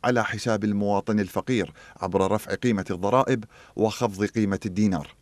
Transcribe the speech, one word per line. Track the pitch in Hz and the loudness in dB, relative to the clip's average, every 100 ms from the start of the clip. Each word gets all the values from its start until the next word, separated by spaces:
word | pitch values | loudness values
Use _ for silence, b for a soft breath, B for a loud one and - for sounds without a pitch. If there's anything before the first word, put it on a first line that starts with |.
على | 123 123 | 2 2
حساب | 107 110 120 107 | 0 -2 0 0
المواطن | 107 101 101 101 - 104 | 2 0 2 0 2 0
الفقير | 95 - - 123 - B B B | 0 -4 -2 -2 -2 B B B
عبر | 92 95 95 | -2 2 2
رفع | 104 - 98 | 0 -2 -2
قيمة | 123 104 92 | 0 0 -2
الضرائب | 90 98 127 - 127 110 B B - | -4 2 2 2 -2 -4 B B -2
وخفض | 110 - 120 95 104 | -2 0 -4 0 -2
قيمة | 113 104 95 104 | 0 0 0 -4
الدينار. | 90 107 85 73 - | 0 2 0 -6 -18